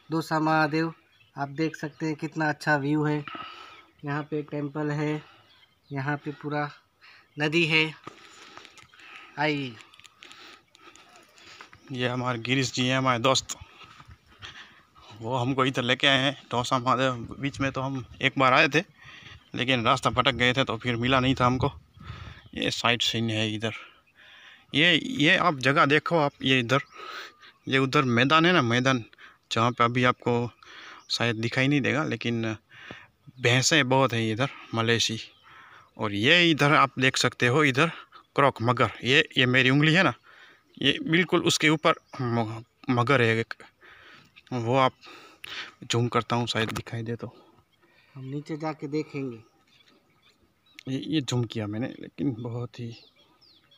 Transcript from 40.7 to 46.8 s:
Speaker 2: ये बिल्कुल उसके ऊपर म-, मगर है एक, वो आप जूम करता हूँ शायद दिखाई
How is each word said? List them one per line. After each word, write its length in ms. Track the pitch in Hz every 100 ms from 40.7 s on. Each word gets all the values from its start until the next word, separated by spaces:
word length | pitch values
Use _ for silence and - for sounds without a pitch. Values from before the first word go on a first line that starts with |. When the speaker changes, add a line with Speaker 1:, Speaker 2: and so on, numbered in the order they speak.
| -
Speaker 2:
ये 160 | 135 -
बिल्कुल 420 | - 165 175 180
उसके 260 | - - 156
ऊपर 240 | 160 170 - _ -
म-, 420 | 120 117 110 113 - _ -
मगर 320 | 123 117 135
है 160 | 113 113
एक, 160 | - - - _ - - - - _ - _
वो 220 | 127 113 135
आप 160 | 131 - - - - _ - - - -
जूम 240 | 127 117 120
करता 280 | 120 - 120
हूँ 120 | 120
शायद 240 | 113 110
दिखाई 320 | 107